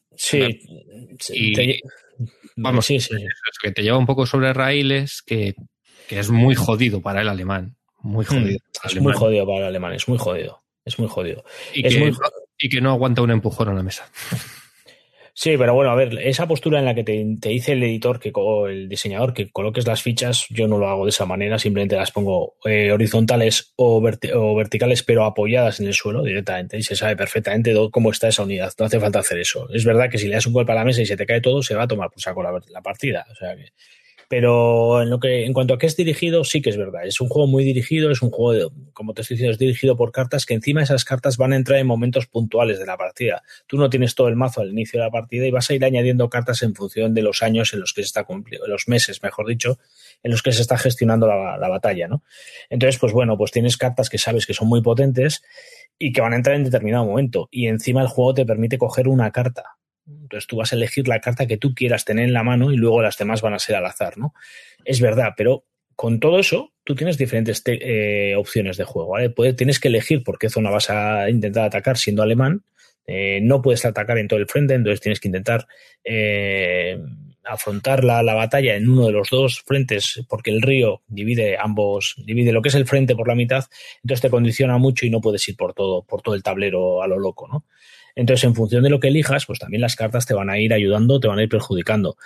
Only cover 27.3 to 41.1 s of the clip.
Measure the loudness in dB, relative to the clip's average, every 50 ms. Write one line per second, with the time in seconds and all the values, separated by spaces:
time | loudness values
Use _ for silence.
27.3 | -4 -4 -2 0 0 2 2 4 4 4 2 2 2 2 2 2 2 2 0 0
28.3 | 0 0 -2 -4 -4 -4 -6 -6 -4 -4 -2 0 0 0 0 2 0 0 -2 -2
29.3 | -4 -2 -4 -4 -4 -6 -8 -6 -4 0 2 4 4 4 4 2 0 -4 -2 -2
30.3 | -2 0 0 2 2 2 2 2 0 2 2 2 2 2 0 0 -2 -4 -2 0
31.3 | 0 2 2 2 0 0 -2 -2 -2 -2 -2 -2 -2 -4 -4 -8 -10 -10 -10 -8
32.3 | -6 -6 -6 -6 -6 -8 -10 _ -20 -12 -10 -10 -10 -6 -6 -4 -4 -6 -8 -12
33.3 | -16 -12 -12 -12 -12 -12 -18 -20 _ _ _ _ _ _ _ _ _ _ _ _
34.3 | 0 2 4 4 4 4 4 4 4 4 4 4 4 4 2 2 0 0 0 0
35.3 | 0 0 0 0 0 0 2 2 2 2 2 0 0 0 0 0 0 -2 -2 0
36.3 | 2 0 0 0 -2 0 0 0 -2 -2 -4 -6 -8 -8 -8 -6 -4 -4 -4 0
37.3 | 2 2 2 4 4 2 2 2 0 -2 -2 -2 0 0 2 0 0 0 -2 -2
38.3 | 0 0 0 2 2 2 0 -2 -6 -16 -20 -20 _ -14 -12 -12 -10 -10 -8 -8
39.3 | -4 -2 -2 -2 0 0 0 0 0 2 2 2 2 2 0 -2 0 -4 -4 -2
40.3 | -4 -4 -2 -2 -4 -2 0 0 0 0 2 2 2 0 0 -2